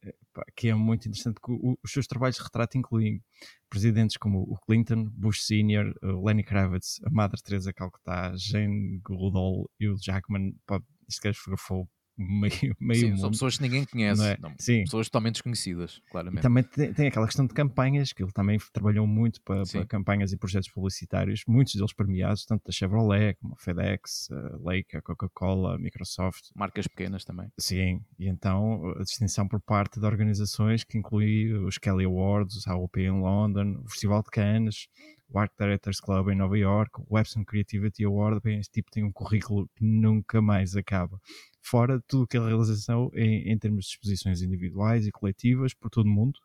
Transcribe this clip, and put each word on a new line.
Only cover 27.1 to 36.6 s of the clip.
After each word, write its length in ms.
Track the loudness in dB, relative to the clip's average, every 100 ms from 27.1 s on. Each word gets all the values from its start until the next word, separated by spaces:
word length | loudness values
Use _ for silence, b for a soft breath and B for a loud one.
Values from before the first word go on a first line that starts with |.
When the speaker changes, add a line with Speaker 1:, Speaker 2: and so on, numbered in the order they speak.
| -8
Speaker 2:
também. 240 | -10 -12 -12 -8
Speaker 1:
Sim, 420 | -4 0 0 0 -6 -8
e 100 | -6
então 600 | -2 0 0 0 -2 -4 -6
a 40 |
distinção 460 | -6 -2 -2 0 -2
por 120 | -4
parte 380 | 0 0 0 -2
de 80 | -2
organizações 800 | 2 2 0 -2 0 2 2
que 140 | -2 -6
inclui 540 | -2 2 4 2 2
os 260 | 0 -2 -2
Kelly 260 | 0 2
Awards, 520 | 2 2 2 2 0 -4
os 100 | -4
A 100 | -4
O 120 | -2
P 140 | -2
em 60 | 0 2
London, 600 | 2 2 2 2 -2 -4
o 40 | -8
Festival 340 | -4 0 0
de 80 | 0
Cannes... 580 | 0 2 2 0 -4 -14 B B B _
o 60 | -2
Art 140 | -2 -2
Directors 420 | -2 0 -2 -6
Club 280 | 0 0 2
em 40 | 2
Nova 220 | 2
York, 320 | 2